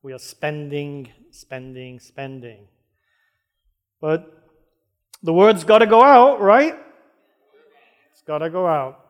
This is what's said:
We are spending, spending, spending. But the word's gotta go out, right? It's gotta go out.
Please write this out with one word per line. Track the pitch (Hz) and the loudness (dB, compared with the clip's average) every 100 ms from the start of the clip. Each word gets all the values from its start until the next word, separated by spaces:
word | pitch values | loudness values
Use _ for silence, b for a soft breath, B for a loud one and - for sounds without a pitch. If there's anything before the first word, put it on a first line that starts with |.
We | 139 | -18
are | 127 | -20
spending, | - - 151 151 147 143 143 143 123 _ _ | -20 -12 -12 -10 -12 -12 -12 -16 -20 _ _
spending, | _ _ 131 131 127 127 123 | _ _ -20 -18 -20 -20 -20
spending. | _ - 139 131 120 107 98 _ _ _ _ _ _ _ _ _ _ _ _ _ | _ -18 -16 -16 -20 -20 _ _ _ _ _ _ _ _ _ _ _ _ _ _
But | 156 160 - _ _ _ _ _ _ _ _ _ | -8 -8 -8 _ _ _ _ _ _ _ _ _
the | 165 | -4
word's | 170 208 202 | 2 2 2
gotta | 165 214 226 | 2 2 4
go | 226 | 4
out, | 269 262 254 240 | 6 6 6 2
right? | 202 233 311 311 - _ _ _ _ _ _ _ _ _ _ _ _ | 2 2 0 -6 -20 _ _ _ _ _ _ _ _ _ _ _ _
It's | _ | _
gotta | - 151 165 | -12 -8 -6
go | 175 180 | -4 -2
out. | 156 131 135 | -4 -6 -14